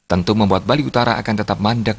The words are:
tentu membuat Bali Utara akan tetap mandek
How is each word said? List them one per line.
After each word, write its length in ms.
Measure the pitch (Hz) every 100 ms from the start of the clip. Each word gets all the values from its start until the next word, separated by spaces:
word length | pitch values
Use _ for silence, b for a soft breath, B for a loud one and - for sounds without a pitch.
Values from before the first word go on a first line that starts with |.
| -
tentu 300 | 90 90 110
membuat 260 | 104 95
Bali 220 | 98 143 131
Utara 320 | 123 120 110
akan 160 | 107 107
tetap 160 | 101 92
mandek 400 | 104 120 110